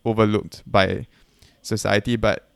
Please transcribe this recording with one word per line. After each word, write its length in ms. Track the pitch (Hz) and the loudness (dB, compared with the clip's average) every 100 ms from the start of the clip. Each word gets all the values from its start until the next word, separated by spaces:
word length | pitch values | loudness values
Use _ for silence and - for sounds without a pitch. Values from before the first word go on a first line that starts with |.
overlooked 600 | 113 110 107 104 - - - | -4 2 2 2 -4 -14 -2
by 400 | 104 95 95 113 _ _ _ - _ | 2 2 0 -8 _ _ _ -20 _
society, 540 | - 104 101 101 113 117 | -8 -4 0 0 0 0
but 320 | 110 - _ | 0 -2 _